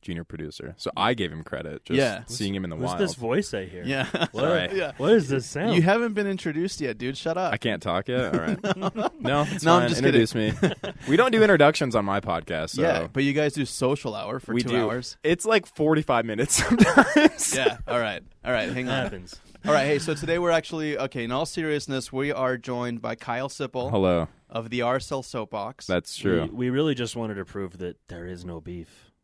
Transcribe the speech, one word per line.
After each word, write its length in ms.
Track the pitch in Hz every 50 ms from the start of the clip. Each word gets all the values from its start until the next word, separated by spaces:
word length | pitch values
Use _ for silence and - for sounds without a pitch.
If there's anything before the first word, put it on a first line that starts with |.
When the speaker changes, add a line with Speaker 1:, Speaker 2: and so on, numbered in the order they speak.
Speaker 1:
junior 220 | _ - 87 85 85
producer." 520 | _ - 80 78 76 73 - - 67 85 _
So 140 | - - -
I 180 | - 95 113 127
gave 160 | 113 98 85
him 140 | 78 82 80
credit, 400 | - - 71 78 80 76 67 _
just 140 | - 85 131
Speaker 2:
Yeah. 260 | 139 123 104 92 117 -
Speaker 1:
seeing 280 | 117 123 110 98 98
him 80 | 98 95
in 60 | 87
the 80 | 82 78
Speaker 3:
Who's 80 | 82
Speaker 1:
wild. 140 | 87 90 87
Speaker 3:
this 160 | 202 175 165
voice 380 | 131 120 113 123 180 202 - -
I 120 | 104 95
hear? 180 | 90 92 90 87
Speaker 2:
Yeah. 240 | 98 139 135 131 -
<laughs> 160 | - 175 170 -
Speaker 3:
What? 100 | - 214 254
Speaker 1:
Sorry. 260 | - - 180 180 180 196 190
Speaker 2:
Yeah. 160 | 175 147 127
Speaker 3:
What 160 | - 127 165
is 160 | 220 226 156 131
this 180 | 139 135 123
sound? 300 | - - 143 170 151 160
Speaker 2:
You 60 | 180
haven't 320 | 160 175 196 226 240 233 214
been 140 | 202 208 196
introduced 520 | 196 180 - 175 151 151 175 196 - -
yet, 180 | 156 127 110 110
dude. 200 | 123 123 135 -
Shut 200 | - 165 165 180
up. 140 | 185 170
Speaker 1:
I 60 | - 107
can't 260 | - 120 107 87 -
talk 240 | 104 85 92 101 -
yet? 260 | 123 127 127 90 76
All 60 | 82
right. 180 | 82 - 208 180 208 202 180 185
Speaker 2:
<laughs> 420 | 190 196 - 220 208 - - 320
Speaker 1:
No, 220 | 240 - 135 143 147 147
it's 140 | 151 190 151
Speaker 2:
No, 100 | 165 170
I'm 60 | 180
Speaker 1:
fine. 80 | 175 120
Speaker 2:
just 120 | - 110
Speaker 1:
Introduce 300 | 127 139 139 131 113 107
Speaker 2:
kidding. 260 | - 113 107 107 - - 202 170 107 - -
Speaker 1:
me. 60 | 208 - -
Speaker 2:
<laughs> 60 | - -
Speaker 1:
We 80 | 139 170
don't 140 | 240 262
do 100 | 226 220
introductions 540 | 214 208 196 160 143 147 156 - 151 131 110
on 100 | 113 101
my 160 | 98 98 101
podcast, 480 | 95 113 90 85 80 - - 80 80 82
so. 100 | - 87
Speaker 2:
Yeah, 260 | 90 85 - 98 82 -
but 120 | - 135 135
you 100 | 143 139
guys 200 | 147 151 147 139
do 120 | 151 139
social 500 | - - - 135 127 139 143 - 131 104
hour 240 | 107 - 104 117 135
for 140 | - - 117
Speaker 1:
We 80 | 120 120
Speaker 2:
two 60 | 123
Speaker 1:
do. 80 | 117 123 117 104
Speaker 2:
hours. 280 | 113 127 123 - - _ _
Speaker 1:
It's, 220 | 151 170 170 -
like, 200 | 214 220 214 180
forty-five 580 | - _ - 156 151 160 156 151 - 135 117 113
minutes 300 | 113 107 104 123 - -
<laughs> 80 | - -
sometimes. 920 | - 233 233 233 508 508 - 269 - - 302 302 311 - - - - -
Speaker 2:
Yeah, 220 | 131 131 - - - - -
all 120 | 123 120
right. 220 | 117 107 98 85 90 - - _ -
All 60 | - 127
right, 160 | 117 107 90
hang 160 | 92 127 127 127
on. 160 | 131 135 127
Speaker 3:
Happens. 320 | - - 95 90 90 - - _ - - - -
Speaker 2:
All 80 | - 151
right, 120 | 147 135
hey, 140 | 143 151 143
so 140 | 156 160 156
today 240 | 143 147 160 165 170
we're 100 | 175 175
actually, 460 | 165 165 147 - 170 160 156 151 147 110
okay, 260 | 127 131 - 135 117
in 60 | 117
all 140 | 123 135 160
seriousness, 680 | 156 - - 165 156 151 147 - - 135 131 120 - -
we 180 | 131 139 143
are 260 | 147 - 131 127 127 123
joined 420 | 113 - 123 123 123 123 120 117
by 120 | 113 117 113
Kyle 340 | 113 - - 120 120 135 139
Sipple 420 | - - 147 123 _ 127 123 131
Speaker 1:
Hello. 360 | 110 104 95 92 90 85 80 78 - _ _ _
Speaker 2:
of 220 | - 113 113 113
the 100 | 120 123
R 140 | 120 120 127
S 160 | 135 127 -
L 100 | 151 135
Soapbox. 640 | 127 - - 127 110 98 - 107 98 110 - - -
Speaker 1:
That's 300 | - 92 87 82 - - -
true. 260 | - 98 90 85 80
Speaker 3:
We, 40 | -
we 200 | - 117 123 127
really 240 | 123 135 151 160 139
just 200 | 120 120 110 -
wanted 200 | 120 113 110 104
to 100 | 98 95
prove 320 | - - 101 98 92 85 87
that 180 | 92 90 - _ _ _
there 180 | 92 85 85
is 180 | 90 92 87 87
no 140 | 90 85 82
beef. 500 | 78 - 90 87 82 _ _ _ _ _ _ _